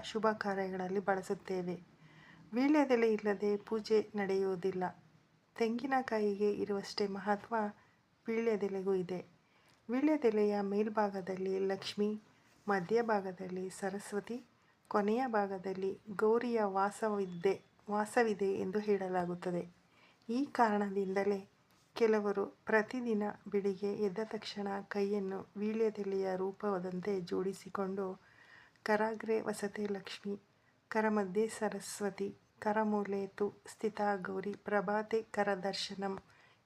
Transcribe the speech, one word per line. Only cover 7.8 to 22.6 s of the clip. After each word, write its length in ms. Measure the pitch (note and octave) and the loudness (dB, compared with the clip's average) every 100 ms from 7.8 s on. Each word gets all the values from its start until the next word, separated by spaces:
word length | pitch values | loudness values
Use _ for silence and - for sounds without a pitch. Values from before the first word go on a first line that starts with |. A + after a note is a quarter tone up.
| _ _ _ _ - | _ _ _ _ -4
ವೀಳ್ಯದೆಲೆಗೂ 640 | A3+ A#3 G#3 G3 F#3+ F#3 | 0 2 2 0 -2 0
ಇದೆ. 320 | F#3+ F3+ F3+ - - _ _ _ _ - | 0 0 -6 -8 -18 _ _ _ _ -4
ವೀಳ್ಯದೆಲೆಯ 720 | B3 D4 D4+ A#3+ G#3+ G#3 G3+ | 0 2 4 4 4 4 2
ಮೇಲ್ಭಾಗದಲ್ಲಿ 1000 | G3 G3+ A3 A3 G#3 G3 F#3 F#3 F#3+ F#3+ | 0 0 2 2 0 0 -4 -4 -2 0
ಲಕ್ಷ್ಮಿ, 600 | G3 F#3+ - - G#3 G#3+ - _ _ _ - | 0 0 -4 -2 0 -2 -8 _ _ _ 0
ಮಧ್ಯಭಾಗದಲ್ಲಿ 1000 | G3 F3 A3+ A3+ G#3 F#3+ F3+ F#3 F#3 F#3 | 0 2 2 4 0 -2 -8 -8 -6 -6
ಸರಸ್ವತಿ, 760 | - G3 G3+ - G3+ G3 A#3+ - _ _ _ - | -4 -4 -4 -6 -6 -6 -8 -10 _ _ _ -2
ಕೊನೆಯ 400 | G#3+ G3+ A3+ C4 | 0 2 2 2
ಭಾಗದಲ್ಲಿ 720 | A3 G3+ F#3+ F#3+ F#3+ F#3+ G3 G#3+ F#3 | 2 0 -2 -4 -2 -2 -4 -8 0
ಗೌರಿಯ 480 | G#3+ A#3 B3 A3+ | 4 4 4 2
ವಾಸವಿದ್ದೆ-, 1300 | G#3 F#3+ G3 - A3 G#3 F#3+ F3 G3 F#3 - _ - | 2 2 0 0 -2 0 -2 0 2 2 -4 _ -4
ವಾಸವಿದೆ 600 | G#3 G#3+ - A3+ F#3+ G3 | -2 0 2 2 4 0
ಎಂದು 260 | G3 F#3+ G#3 | 0 0 0
ಹೇಳಲಾಗುತ್ತದೆ. 880 | G#3 G3 F#3 F#3 F3 F3 F#3 F3 F3 - _ _ - _ - | 2 2 2 0 0 -2 -2 -4 -4 -10 _ _ -20 _ -4
ಈ 160 | A#3+ C#4+ | -2 0
ಕಾರಣದಿಂದಲೇ 1040 | - A3+ G#3 G#3 G3 F#3+ F#3+ G3+ G3+ G3 _ _ _ _ | 2 4 4 0 0 0 2 2 0 -4 _ _ _ _
ಕೆಲವರು 520 | - A3+ G#3+ G#3 G3 G3 | 2 4 4 2 0 -2
ಪ್ರತಿದಿನ 800 | - | -6